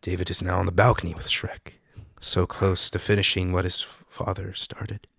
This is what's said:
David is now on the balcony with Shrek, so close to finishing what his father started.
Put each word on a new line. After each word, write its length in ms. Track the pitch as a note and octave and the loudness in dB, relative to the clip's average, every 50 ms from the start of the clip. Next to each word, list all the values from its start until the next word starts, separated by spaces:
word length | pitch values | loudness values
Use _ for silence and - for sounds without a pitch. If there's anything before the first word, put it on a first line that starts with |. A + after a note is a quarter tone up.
David 280 | - - F2+ F2 F2+ - | -2 -2 -2 -2 -2 -2
is 120 | F2+ - | -2 -2
now 180 | - F2+ F#2 F2+ | 0 0 0 2
on 60 | F2 | 2
the 60 | F2+ | 2
balcony 420 | F2 F2+ G2+ B2 A#2 - - E2+ E2 | 4 6 6 6 6 4 0 -6 -8
with 140 | - - - | -8 -4 -4
Shrek, 460 | - - - - - - _ - - _ _ _ _ - - - _ - | -4 -2 -2 -6 -10 -12 _ -18 -20 _ _ _ _ -20 -20 -20 _ -8
so 240 | - - - F2+ F#2 | -4 -2 2 2 0
close 440 | - - - G#2 G2 F#2 F2+ - - | 0 0 2 2 2 2 2 -2 -4
to 80 | - F2+ | -4 -6
finishing 520 | - - G#2+ G2+ F#2+ - - F#2+ F#2 F2+ | 0 2 2 4 4 2 2 2 0 0
what 140 | F2+ F2+ F#2 | 0 0 0
his 160 | F#2 F2 - - - - - - _ | 0 -2 -4 -6 -8 -12 -20 -20 _
father 460 | - - - - F#2+ F#2+ F#2+ G2 F#2+ | -10 -6 -4 -4 -4 -4 -6 -8 -6
started. 540 | - - - - - G#2+ G#2+ G#2+ G#2 - _ _ | -8 -8 -8 -8 -10 -8 -8 -8 -10 -12 _ _